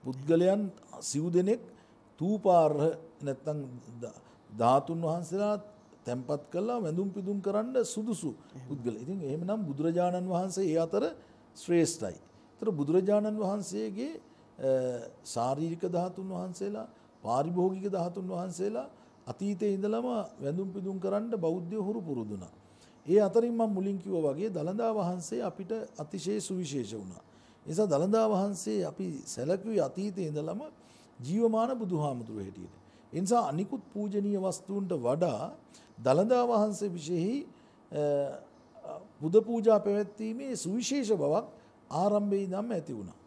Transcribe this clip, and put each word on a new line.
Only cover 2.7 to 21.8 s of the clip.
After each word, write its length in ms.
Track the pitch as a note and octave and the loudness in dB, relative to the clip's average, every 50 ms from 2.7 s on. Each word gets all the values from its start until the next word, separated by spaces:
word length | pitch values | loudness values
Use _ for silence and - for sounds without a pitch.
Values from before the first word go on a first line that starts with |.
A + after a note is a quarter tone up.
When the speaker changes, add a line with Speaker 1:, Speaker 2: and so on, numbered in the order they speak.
| D3+ C#3+ D3 D#3+ E3 - - - - | 4 4 2 2 2 -2 -10 -18 -16
Speaker 1:
නැත්තම් 400 | - C#3+ C#3 C3 - - D#3 D3+ D3 C#3 B2+ B2 A#2+ - A#2 A#2 | -8 -6 -6 -6 -4 -4 -6 -4 -4 -6 -8 -12 -14 -16 -16 -12
ද-, 200 | A#2 A#2+ A2+ - - - - - - - - | -12 -12 -12 -12 -16 -20 -20 -20 -20 -20 -16
ධාතුන් 500 | G#2+ G#2+ A2+ A#2+ B2+ - - - E3 E3 | -2 2 6 6 6 6 4 2 -4 -2
වහන්සේලා 540 | E3+ D#3 E3 F3 F3 - F3 G3 G#3 G#3 G#3 G#3 G#3 - - - - - - - | 0 0 -2 -2 -4 -4 -2 0 0 0 0 -2 -4 -12 -20 -20 -20 -20 -20 -10
තැන්පත් 420 | - A#2+ B2 C3 B2 B2+ D3 C#3+ C#3+ - | -6 -4 -4 -4 -2 -4 -4 -4 -4 -6
කළා 300 | - F3 G3+ A#3 A#3+ A#3+ | -4 -2 -2 0 -2 -2
වැඳුම් 280 | G#3 D#3 D#3+ F3 G3+ G3 | -2 0 0 0 -2 -2
පිදුම් 280 | F3+ G3+ F#3 F#3+ G#3 G3+ | -2 -4 -4 -2 -4 -2
කරන්න 340 | F3+ G3+ G3+ G#3 A3 B3 C4 B3+ A3 | -2 0 0 0 -2 0 0 0 0
සුදුසු 460 | - - G#3+ G#3+ A#3+ G#3+ D#3+ - D3 | 0 -2 -4 -2 -2 -4 -2 -4 -6
Speaker 2:
එහෙම. 360 | A2+ - - - - C3 B2+ | -6 -6 -16 -18 -18 -16 -10
Speaker 1:
පුද්ගල. 280 | B2+ C#3+ C#3 A#2 A#2+ A2 | -8 -8 -4 -4 -4 -4
ඉතින් 240 | G#2+ B2 D3 F#3+ G3 | -4 -6 -6 -6 -6
එහෙමනම් 400 | D#3+ C3+ C#3 D#3+ E3+ F#3 G#3 A3 G3+ | -4 -4 -4 -4 -2 -2 -2 -2 -2
බුදුරජාණන් 640 | D3 C3+ C#3 D3+ E3 E3 F3 F3 F3+ F3+ F3+ F3+ | -4 -2 0 0 2 2 2 2 2 0 0 -2
වහන්සේ 380 | F#3 F#3 E3+ F#3 F#3+ E3 F#3+ G3 | 0 0 -2 -2 -2 -2 0 0
ඒ 140 | E3+ D#3 E3 | 2 2 2
අතර 240 | E3 E3 F#3+ G3+ C4 E4 D#4 - - - - - - - - | 2 2 0 0 0 0 -4 -10 -20 -20 -20 -20 -20 -20 -20
ශ්‍රේෂ්ඨයි. 600 | - - - E3+ E3+ D#3+ - - - A2 F#2+ F2 - - - - - - | -14 0 4 6 6 6 4 2 -4 -6 -8 -8 -10 -18 -20 -20 -20 -20
ඒතර 200 | _ - - A3 A3 | _ -12 -4 -2 -2
බුදුරජාණන් 680 | F#3 C#3+ C#3+ C#3 E3 F#3 F#3 G3+ G#3 G#3 G#3 G#3+ G#3+ | 0 0 0 4 4 4 6 6 4 4 2 0 -2
වහන්සේගේ, 760 | G#3+ G#3 F#3 G3+ G#3 F#3 E3+ F#3 G#3 A3 A3 F#3+ G3+ B3+ D4+ | -2 -2 -2 -2 -2 -4 -6 -4 -4 -4 -4 -4 -6 -8 -8
අ, 600 | E4 D#4 - - - - - - - - - C3+ C3 C3 B2+ B2+ B2 A#2 A#2 - - - - | -8 -12 -16 -20 -20 -20 -20 -20 -12 -2 0 2 2 2 2 -2 -4 -4 -8 -12 -16 -16 -14
ශාරීරික 600 | - - A#2+ A#2 B2+ C#3 D3 D#3+ E3 E3+ E3+ - | -6 -2 0 0 0 0 0 -2 -2 -2 -2 -2
ධාතුන් 420 | F3+ F3 E3+ F3 F#3 F#3 F#3+ F#3+ F#3+ | 0 0 0 -2 -2 -6 -8 -8 -6
වහන්සේලා, 580 | F#3 F3 F3+ F#3 F3 - - G2+ G#3 - - - - - - - _ _ | -6 -6 -6 -6 -6 -6 -6 -6 -4 -6 -8 -12 -16 -20 -20 -20 _ _
පාරිභෝගික 680 | - A2 A#2 C3 D3+ E3 F3 F3+ F3+ F#3+ F#3+ F#3+ F#3+ G3+ | -2 0 2 2 2 2 2 2 2 2 2 0 -2 -2
ධාතුන් 360 | F#3+ F#3 E3+ F3 F3 G3 F#3+ | 0 0 -2 -2 -4 -6 -6
වහන්සේලා 600 | F#3 F#3 F3 F3+ F#3 E3+ E3+ F#3+ G#3 A3 B3 C4+ - - - - - _ - - | -6 -4 -4 -6 -6 -4 -4 -4 -2 -2 -4 -6 -8 -14 -20 -20 -20 _ -16 -10
අතීතයේ 500 | - A#2+ - G3 G3+ G#3 F3 G#3+ G#3 G3 | -10 -8 -4 -2 -2 -2 0 0 0 0
ඉඳලම 320 | F#3+ G3 G#3 G#3+ A3+ A#3+ B3+ A#3+ A3 F#3+ - - | 0 0 0 0 0 0 -2 -2 -2 -4 -6 -10
වැඳුම් 340 | - C3+ C#3 D#3 F3+ G3 F#3+ | -6 -4 -2 -2 -2 -4 -4
පිදුම් 280 | F3+ G3 F3+ G3 F#3+ F#3 | -6 -6 -6 -4 -4 -2
කරන්න 300 | F3 F#3+ G3+ G#3 A3 A#3 | -2 0 0 0 -2 -2
බෞද්ධයෝ 520 | A#3+ F#3+ E3 D#3+ E3 F#3 E3+ E3+ G#3 A3 | -2 0 0 0 0 0 -4 -4 -4 -2